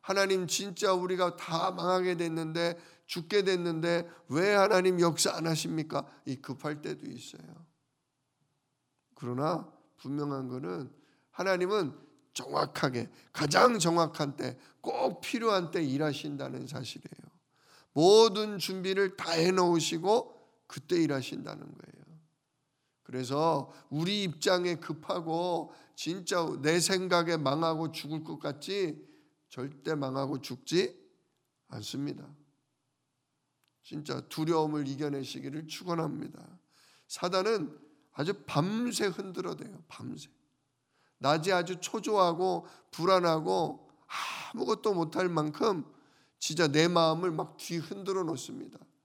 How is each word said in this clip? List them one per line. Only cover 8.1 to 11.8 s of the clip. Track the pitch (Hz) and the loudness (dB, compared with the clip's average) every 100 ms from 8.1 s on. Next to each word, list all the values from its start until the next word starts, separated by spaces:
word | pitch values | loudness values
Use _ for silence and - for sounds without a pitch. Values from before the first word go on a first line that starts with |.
| _ _ _ _ _ _ _ _ _ _ | _ _ _ _ _ _ _ _ _ _
그러나 | _ 120 123 151 170 196 _ _ _ | _ -6 -2 -2 -2 -6 _ _ _
분명한 | 131 143 147 135 131 | -8 -6 -4 -6 -6
거는 | 127 165 180 127 - _ _ _ | -8 -8 -8 -10 -16 _ _ _
하나님은 | - 190 180 180 208 | -4 0 2 2 0